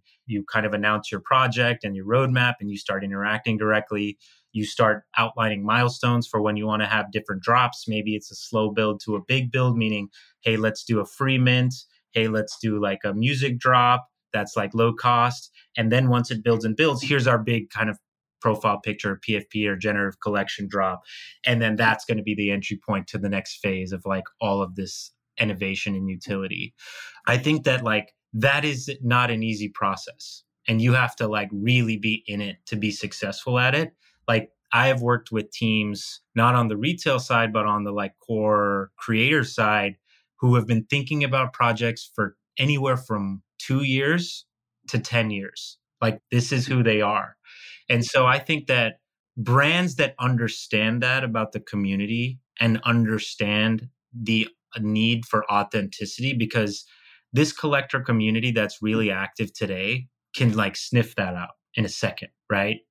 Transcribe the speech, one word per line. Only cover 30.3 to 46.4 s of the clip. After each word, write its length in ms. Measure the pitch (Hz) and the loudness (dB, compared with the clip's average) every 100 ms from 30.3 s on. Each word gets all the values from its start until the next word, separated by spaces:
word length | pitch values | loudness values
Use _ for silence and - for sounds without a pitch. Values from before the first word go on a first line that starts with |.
| - _ _ - | -20 _ _ -2
and 140 | 110 | 2
you 100 | 120 | 4
have 240 | 127 120 - | 4 2 -2
to, 100 | 110 | -2
like, 220 | 107 101 | -2 -4
really 440 | 101 107 123 113 110 | -2 2 2 2 0
be 260 | 110 110 - | -2 -4 -4
in 140 | 104 | -6
it 180 | 101 90 - | -6 -10 -8
to 100 | 107 | -4
be 140 | 104 | -4
successful 680 | 101 101 - 101 98 - 123 | -4 -8 -8 -8 -8 -2 0
at 160 | 127 | 2
it. 180 | 143 165 - _ _ - | 2 -2 -8 _ _ 0
Like, 220 | 113 - _ - | 0 0 _ -2
I 160 | 117 131 | 2 4
have 120 | 127 | 4
worked 320 | 120 120 - | 2 0 0
with 180 | 110 107 | -4 -4
teams, 720 | - 113 110 104 98 - - _ 113 | -2 0 0 0 -4 -10 -16 _ 2
not 180 | 120 | 4
on 140 | 123 117 | 4 2
the 80 | 107 | 0
retail 420 | 131 175 156 131 | -2 -2 0 0
side, 340 | 127 120 113 | 2 2 2
but 140 | 107 107 | 2 0
on 180 | 104 | 0
the, 60 | 101 | -2
like, 240 | 101 98 - | -4 -6 -8
core 760 | - 110 107 104 101 98 95 - | -6 -2 2 2 2 0 -4 -8
creator 460 | - 110 123 151 | -2 2 4 2
side, 540 | 123 - 107 104 101 98 _ _ _ _ | 0 0 2 2 0 -6 _ _ _ _
who 160 | 123 | 4
have 120 | 120 107 | 4 4
been 180 | 113 | 0
thinking 400 | 110 143 135 151 | 0 -2 -2 -2
about 280 | 139 131 127 | 0 0 -2
projects 580 | - 120 110 117 113 - | 0 0 2 -2 -4 -8
for 220 | - 101 - _ - | -4 -4 -6 _ -2
anywhere 380 | 135 143 135 127 | 0 2 2 0
from 460 | 127 107 98 98 - - | -2 -4 -4 -8 -12 -12
two 240 | - 135 | -2 -2
years 640 | 139 131 139 175 175 - - _ _ _ - | 0 0 2 0 -2 -10 -18 _ _ _ -6
to 100 | 117 | -6
ten 320 | - 120 110 | -2 0 0
years. 480 | 101 98 - - - _ - | -4 -8 -12 -18 -20 _ -4
Like, 200 | 113 - - | -2 -2 -2
this 220 | 123 | 0